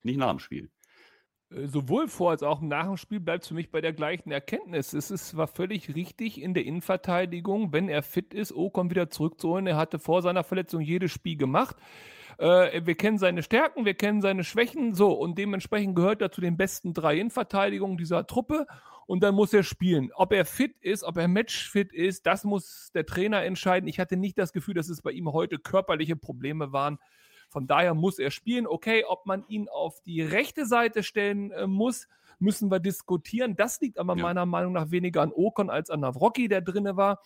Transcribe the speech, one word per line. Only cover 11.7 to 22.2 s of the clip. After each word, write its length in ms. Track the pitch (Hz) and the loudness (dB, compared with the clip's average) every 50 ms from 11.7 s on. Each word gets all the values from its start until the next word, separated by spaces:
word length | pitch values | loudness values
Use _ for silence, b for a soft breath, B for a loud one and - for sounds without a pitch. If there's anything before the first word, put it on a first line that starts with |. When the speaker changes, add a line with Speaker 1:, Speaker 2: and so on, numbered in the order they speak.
| - B B B B B B B B B B B B B | -2 B B B B B B B B B B B B B
Speaker 2:
Äh, 420 | - 160 175 185 185 165 - 170 170 | 6 8 8 8 8 6 4 -2 0
wir 120 | 165 170 | 0 -2
kennen 240 | 165 - 208 220 208 | 2 2 2 2 4
seine 240 | 190 185 175 175 156 | 2 2 2 2 -2
Stärken, 420 | - - 233 302 302 - 339 233 | 2 4 4 4 4 0 0 0
wir 80 | 208 190 | 0 0
kennen 280 | - - 202 208 208 | 0 0 0 2 2
seine 220 | 196 196 190 190 175 | 2 2 2 0 -2
Schwächen, 520 | - - 208 240 240 - 311 277 233 208 | -4 0 0 0 0 0 -2 -2 -2 4
so, 180 | 175 202 202 160 | 6 6 6 6
und 240 | - 131 170 175 165 | 4 0 -2 -2 -2
dementsprechend 580 | 196 208 202 190 - - - 208 208 196 190 | -2 -2 -2 -4 -4 -2 -2 0 0 2 2
gehört 280 | 175 170 190 220 208 220 | 4 4 4 4 2 0
er 80 | 185 | -2
zu 100 | - - | -2 -2
den 160 | 180 175 170 165 | 0 0 2 2
besten 380 | 185 196 - - _ 180 165 | 0 0 0 -4 _ -6 -6
drei 240 | - 156 160 151 160 | 0 2 2 4 4
Innenverteidigungen 760 | 202 233 - - 226 - - 196 196 202 202 196 190 196 190 170 | 2 -2 -2 -2 -4 -2 0 2 2 2 0 -2 -2 -2 -2 -4
dieser 280 | 170 160 175 165 170 | -2 0 0 0 0
Truppe 400 | - - 247 247 - 302 311 294 B B B B B B B B | 0 -2 -4 -2 0 -2 -2 -2 B B B B B B B B
und 160 | B 185 185 | B 2 4
dann 140 | 185 202 196 | 4 4 6
muss 180 | 196 208 - - | 4 4 6 6
er 80 | 208 | 4
spielen. 480 | 185 - - - 180 185 175 151 131 123 - | 4 4 -2 0 2 4 4 4 2 0 2
Ob 180 | - 185 185 214 | 2 2 4 6
er 120 | 196 180 | 2 2
fit 300 | - - - 254 294 - _ | 2 2 -2 -2 -2 -2 _
ist, 220 | _ 175 202 208 - | _ -2 -2 -2 -2
ob 120 | - 170 180 | -4 -2 0
er 100 | 165 175 | 2 4
matchfit 680 | 180 202 226 226 - - - - - 202 202 196 - | 4 2 2 0 -4 -8 -8 -2 0 0 0 0 -2
ist, 320 | - 165 190 185 - | -2 0 0 0 0